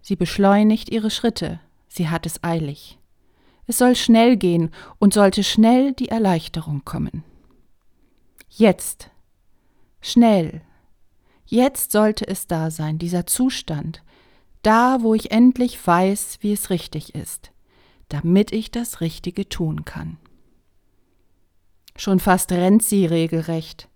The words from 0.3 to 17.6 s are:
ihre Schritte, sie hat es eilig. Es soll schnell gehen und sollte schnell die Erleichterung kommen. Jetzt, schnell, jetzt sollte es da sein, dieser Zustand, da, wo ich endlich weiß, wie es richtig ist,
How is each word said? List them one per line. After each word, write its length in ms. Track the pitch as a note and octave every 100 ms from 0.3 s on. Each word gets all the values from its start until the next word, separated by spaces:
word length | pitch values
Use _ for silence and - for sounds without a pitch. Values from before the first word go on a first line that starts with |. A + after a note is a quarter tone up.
| - G3 G3+ G#3+ A3 -
ihre 220 | A3 G#3+
Schritte, 480 | - A#3 A#3 D#3 E3 _ _ _
sie 220 | - D#3+
hat 160 | E3 E3
es 180 | -
eilig. 540 | E3+ E3 D3 D3 - - _ _ _ _ _ _ -
Es 100 | A#3+
soll 180 | B3 B3
schnell 420 | - A3+ A#3 A#3+
gehen 340 | F#3 E3+ E3 - - -
und 160 | G3+
sollte 300 | G#3 G3+ G3+
schnell 500 | G3 - A3 B3+ C#4
die 160 | B3+ B3+
Erleichterung 760 | A3+ G3+ E3 - E3 D#3 D3
kommen. 400 | - - D3+ D#3 - _ _ _ _ _ _ _ _ _ _ _ _
Jetzt, 640 | - A3 F3 - - - _ _ _ _ _ _ _ _ _
schnell, 640 | - A#3+ A#3 G3+ D#3+ D#3+ _ _ _ _ _ _ _ _ _
jetzt 460 | A3 C4 C4+ -
sollte 360 | G#3 G#3+ G#3+ G#3
es 200 | F#3+ -
da 240 | E3 D#3+
sein, 260 | D#3+ D#3 D#3+
dieser 300 | E3+ F3 F3+
Zustand, 720 | - B3+ - - D3+ D#3 - _ _ _ _ _ _
da, 400 | G#3+ A3 B3+ C4
wo 100 | A3+
ich 160 | A3 -
endlich 560 | A3 B3 B3 B3 - -
weiß, 540 | E3+ F#3+ G3+ - -
wie 120 | G#3
es 180 | G#3 -
richtig 420 | F3+ - D#3 -
ist, 380 | D#3 - - - _